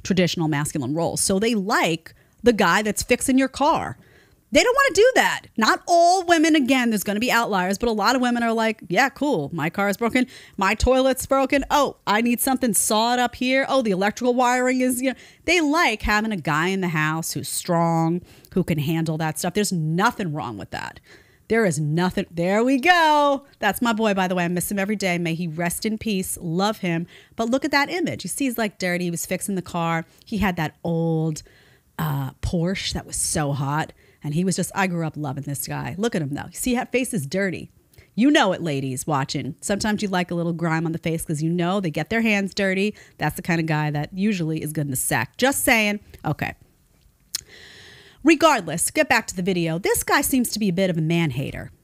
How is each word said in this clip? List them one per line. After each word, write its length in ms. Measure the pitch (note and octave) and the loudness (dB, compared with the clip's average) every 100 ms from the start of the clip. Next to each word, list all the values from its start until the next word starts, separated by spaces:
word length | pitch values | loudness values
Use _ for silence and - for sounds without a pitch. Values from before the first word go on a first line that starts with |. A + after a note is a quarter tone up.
traditional 440 | - F#3 E3+ - D#3+ | -2 0 0 0 -2
masculine 460 | C#3+ D3 D#3 B2 | -2 -2 -4 -4
roles. 280 | D#3 E3+ - | -2 -2 -2
So 180 | - F#3+ | 0 0
they 160 | A3+ A3 | 0 0
like 600 | F#3 D4 A3 E3 - - _ _ | 0 0 0 -2 -6 -20 _ _
the 100 | A#3 | 2
guy 280 | A3 F#3 F#3+ | 4 4 4
that's 220 | G#3+ G3 | 0 -4
fixing 340 | - B3 - C4 | 0 0 2 2
your 100 | C4+ | 2
car. 500 | - C#4+ D4 D#2+ - - - _ _ _ | 2 2 2 -2 -10 -18 -20 _ _ _
They 140 | C#4 | 4
don't 140 | G#4+ C5 | 4 4
wanna 160 | C#5 | 4
do 180 | F4 B4 G#4+ | 6 6 6
that. 260 | F#3+ D3+ - - | 2 0 -6 0
Not 260 | A3 F4+ - | 2 2 4
all 360 | E4+ E4+ F#4+ F4 | 6 6 4 4
women, 300 | E4+ D#4+ D#4 | 4 6 4
again, 340 | B3 C4+ A#3+ | 4 2 2
there's 140 | G#3+ | 0
gonna 160 | G#3+ G#3 | -2 -2
be 100 | B3 | 0
outliers, 480 | A3 A3+ G3 F3+ G3 | 0 2 0 0 0
but 120 | A#3+ | -2
a 20 | |
lot 240 | G#3+ G3+ C4 | 0 2 2
of 60 | |
women 220 | B3 A#3+ | 2 0
are 100 | A#3 | 0
like, 280 | A3+ A3+ A3 G3+ | 0 0 -2 -2
"Yeah, 220 | F#3 C4+ | 2 2
cool. 400 | - D4 G3+ C#3 | 0 -2 0 -2
My 180 | E3 E3 | -4 -4
car 200 | - G3+ | 0 -2
is 80 | F#3+ | 0
broken. 280 | A#3 B3+ B3 - - - | -2 0 -2 -6 -16 -2
My 180 | F#3+ | 0
toilet's 520 | G#3+ B3 C4 C4 B3+ - | 2 2 4 2 0 0
broken. 400 | C4+ C4 C#4+ - | 0 2 0 2
Oh, 280 | C#4+ C4+ - - | 0 0 -2 -2
I 140 | G#3 | 0
need 180 | A#3+ A#3+ | 2 0
something 340 | C4+ C4 B3 | 0 0 0
sawed 460 | F#3+ - G#3+ A#3 B3 | 0 0 2 2 2
up 160 | B3 - | 0 -2
here. 300 | B3+ C4 C4+ | 0 0 2
Oh, 140 | C4+ | 0
the 100 | A3+ | 0
electrical 420 | F3+ G3+ - B3 | 0 0 0 0
wiring 460 | B3 B3 B3+ B3+ B3+ | 2 2 2 2 2
is," 220 | B3+ B3 | 0 0
you 80 | C4 | -2
know. 80 | A#3+ - - | -4 -12 -10
They 160 | - F4 | 0 2
like 440 | D4 D#4 D#4 G#3+ | 4 2 2 0
having 280 | A3+ G#3+ A3 | 0 0 0
a 60 | G3+ | -2
guy 300 | D3+ D3+ F3 | 0 0 2
in 120 | F#3+ | 0
the 80 | F3 | 0
house 460 | D#3+ D#3 D#3+ D#3+ | 0 0 -2 -4
who's 160 | D3 - | -6 -6
strong, 720 | - - E3+ E3+ E3 E3 F3 - - - | -6 0 2 2 2 2 0 -6 -20 -6
who 100 | F#3+ | -2
can 140 | E3+ D#3 | 0 -2
handle 400 | C#3+ E3 E3 D#3 | 0 -2 -2 -2
that 200 | D#3+ - | -4 -4
stuff. 160 | F3+ | -4
There's 200 | G#3 G3+ | -2 -2
nothing 580 | F3+ D#3 E3+ A3+ A#3+ F3+ | 0 0 2 0 0 -6
wrong 260 | D3 B2 G#2 | -6 -8 -10
with 120 | - | -10
that. 320 | - - - - - _ _ - | -10 -10 -14 -20 -20 _ _ -2
There 160 | A3+ G#3 | 2 2
is 120 | C#3+ | 2
nothing. 480 | D3 D#3+ F3+ G3+ F#3 | 0 0 0 -2 -6
There 320 | E3+ F3 G#3 | -4 0 2
we 160 | B3 C4+ | 2 2
go. 640 | D#4 F4 D#4+ D4 C#4+ C#4 - _ | 4 4 6 4 4 0 -4 _
That's 220 | - F#3+ | -2 0
my 100 | A#3+ | 0
boy, 220 | G#3+ A3 | 2 2
by 160 | G3 F#3 | 2 0
the 60 | F3+ | 0
way. 100 | F3 | 0
I 20 | |
miss 240 | F3 - | -2 -2
him 80 | G3+ | -4
every 160 | F#3+ G#3+ | -2 -2
day. 220 | F#3+ F3 | 0 0
May 160 | E3+ | -2
he 140 | E3 F3 | -2 -4
rest 380 | D#3 E3+ - A3 | -4 -4 -2 -4
in 120 | G#3+ | -4
peace. 400 | A3+ F#3+ F#3 - | -4 -4 -4 -6
Love 380 | D3 E3+ G3+ G#3+ | -4 0 0 -2
him. 280 | F3+ E3 E3+ - - - | -2 -2 -4 -14 -16 -4
But 140 | A#3 | 0
look 160 | C4 D4+ | 0 2
at 60 | |
that 180 | C#4+ C#4+ | 0 0
image. 340 | F4+ C4 A2+ | 0 -4 -4
You 60 | F3 | -8
see, 160 | - C#4 | -4 -4
he's, 120 | A#3 | -2
like, 220 | G#3+ - | -4 -2
dirty. 260 | F#3 F3+ F3+ | -2 -2 -2
He 60 | |
was 140 | E3+ - | -4 -6
fixing 300 | F#3 - F#3 | -6 -4 -6
the 60 | |
car. 440 | E3+ F3 E3 E3 E3 _ - | -4 -4 -2 -2 -6 _ -8
He 120 | G#3 | -2
had 180 | G3 F3 | -2 0
that 200 | D3+ - E3+ | -4 -4 -4
old, 580 | E3 E3 D#3+ D#3+ D#3 - - _ _ _ - | -2 0 0 0 -4 -12 -20 _ _ _ -8
uh, 320 | D#3 C#3 C3+ - | -4 -4 -6 -6
Porsche 520 | - F3 E3+ G3 - | -4 -2 -2 -2 -6
that 120 | E3+ - | -8 -8
was 120 | - | -6
so 340 | - F3 C#3+ | -4 -2 -2
hot. 400 | C#3 C#3 D3+ - - _ _ | -2 -2 -2 -4 -10 _ _
And 100 | D3 | -4
he 100 | D3+ | -2
was 140 | F#3+ F3+ | 0 0
just, 140 | F3 - | -4 -2
I 120 | F#3 | -2
grew 180 | E3+ D#3+ | -2 -4
up 100 | D3 | -4
loving 280 | D3 C#3 | -6 -6
this 240 | C#3 C#3+ - | -8 -8 -8
guy. 280 | D3 C#3 E3+ | -8 -8 -4
Look 180 | A#3 G3+ | -4 -2
at 60 | |
him, 120 | C#3 | -4
though. 140 | - - | -6 -10
You 100 | - | -6
see, 180 | B3+ A#3+ | -2 -2
that 160 | C4 | -2
face 220 | B3 B3+ | -2 -2
is 120 | F3 C3+ | -4 -4
dirty. 460 | F#3 G3 D3+ - _ _ - _ | -2 -2 -4 -12 _ _ -20 _
You 160 | - C4+ | 2 4
know 220 | D4+ C#4+ | 4 4
it, 100 | - | 0
ladies 460 | E3 C#3 C3+ C3 - | -2 -2 -4 -6 -2
watching. 480 | C#3+ - D3 B2+ - | -2 -2 -4 -6 -8
Sometimes 400 | - G3+ A3 G#3 | -4 -2 0 -2
you 80 | G#3 | -2
like 220 | F#3 F3 | -2 -2
a 40 | F3 | -2
little 180 | E3+ | -2
grime 320 | E3+ E3+ D#3+ E3 | -2 0 0 -2
on 60 | |
the 60 | E3 | -4
face 260 | E3+ E3 | -4 -4
'cause 180 | - D3 | -4 -2
you 100 | D#3+ | 0
know 280 | F3 F3 G3+ | 0 0 0
they 120 | F#3 | -2
get 180 | D#3 D#3 | -4 -2
their 140 | A3+ | 0
hands 300 | A3+ G3+ G3 | 2 0 -2
dirty. 400 | - G3 F#3 G#3 G#3 - - | -2 0 0 -2 -4 -16 -4
That's 160 | D3+ - | -4 -4
the 40 | |
kind 200 | - E3+ | -2 -2
of 60 | D#3+ | 0
guy 220 | D3+ D3+ | 0 0
that 180 | D3 D3+ | -2 -6
usually 500 | F#3 G#3 F#3+ D#3+ D#3+ | -2 -2 0 -2 -4
is 120 | D3+ | -4
good 140 | D#3 D3 | -6 -4
in 40 | |
the 60 | B2+ | -4
sack. 400 | - C3+ A2 - | -2 -2 -2 -2
Just 260 | B3+ C4+ | -2 0
saying. 380 | - A#3 G#3 G#3 - - D#3+ | 2 2 2 -2 -8 -10 -6
Okay. 300 | D3 - - _ _ _ _ _ _ _ - - - - - - - - - | -4 -6 -8 _ _ _ _ _ _ _ -16 -16 -20 -20 -20 -20 -20 -20 0
Regardless, 680 | C#4 E4 D#4+ B3+ E3+ E3+ - | 2 6 4 4 0 -4 -2
get 160 | D4+ D4+ | 0 2
back 200 | A#3 - | 2 0
to 80 | F#3 | -4
the 80 | |
video. 340 | F#3 F3+ E3 E3 | -2 0 0 -2
This 260 | F#4+ A#4 | 0 -2
guy 180 | - E4 | 2 0
seems 280 | C#4+ C4 A3+ | 2 0 0
to 100 | G#3+ | 0
be 80 | G#3 | 0
a 60 | |
bit 160 | F3 F#3+ | 2 0
of 80 | E3+ | 0
a 40 | |
man 280 | D#3 E3+ E3 | 0 2 0
hater 420 | A#2 C#3 F2+ - - | -2 -6 -8 -14 -18